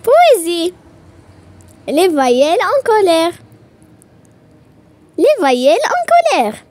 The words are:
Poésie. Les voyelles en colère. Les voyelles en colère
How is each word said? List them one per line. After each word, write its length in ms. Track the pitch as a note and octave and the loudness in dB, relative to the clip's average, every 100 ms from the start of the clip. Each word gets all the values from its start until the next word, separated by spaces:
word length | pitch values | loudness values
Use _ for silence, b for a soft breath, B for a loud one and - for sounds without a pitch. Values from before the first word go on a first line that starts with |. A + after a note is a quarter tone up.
Poésie. 680 | - D5+ F5 A4+ E4 E4+ E4+ - - - - - _ - - - - - - | 2 2 4 2 -2 -6 -6 -8 -20 -20 -20 -20 _ -20 -20 -20 -20 -18 -6
Les 180 | C#4 F#4+ | -2 0
voyelles 540 | D4+ C4 B3 D4 F4+ | 0 0 0 0 0
en 200 | G4 C5+ | -2 -2
colère. 480 | A#4+ G#4+ G4 E4 E4 - - - _ _ _ _ _ _ _ _ _ _ _ _ _ _ _ - | 0 0 2 0 -2 -6 -20 -20 _ _ _ _ _ _ _ _ _ _ _ _ _ _ _ -2
Les 160 | A4+ C#5+ | 0 0
voyelles 360 | C#4+ B3+ B3+ F4+ | 0 0 2 0
en 560 | D5+ F5+ E5+ F5 E5+ F#4 | -2 -4 0 0 2 -2
colère 140 | A3 A3 _ | -2 -6 _